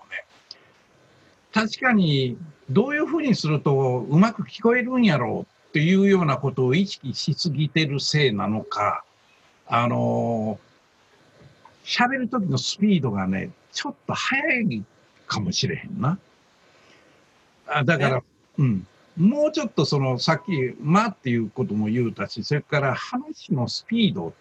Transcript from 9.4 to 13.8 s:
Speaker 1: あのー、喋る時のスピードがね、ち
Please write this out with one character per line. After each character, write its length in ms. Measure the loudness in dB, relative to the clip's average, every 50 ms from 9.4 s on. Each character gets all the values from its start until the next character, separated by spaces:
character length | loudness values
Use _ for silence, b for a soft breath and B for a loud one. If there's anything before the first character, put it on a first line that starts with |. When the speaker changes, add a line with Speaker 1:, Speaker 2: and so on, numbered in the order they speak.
| _ _ _ _ _
Speaker 1:
あ 200 | -2 0 0 0
の 720 | 2 0 0 0 0 0 0 -2 -2 -2 -2 -2 -4 -6 -8 -12 _ _ _ _ _ _ _ _ _ _ _ _ _ _ _ -20 -20 _ _ -20 -20 _ _ _
ー、 200 | -4 0 0 0
喋 140 | 0 0 -2
る 80 | -4 -2
時 160 | -2 -2 -2
の 120 | 0 -2
ス 200 | -2 -2 -4 -2
ピ 220 | 0 2 2 4 2
ー 20 |
ド 100 | 2 0
が 160 | -2 -2 -2
ね、 220 | -2 -2 -4 -4 -8 -12 _ _ _ -10
ち 140 | -10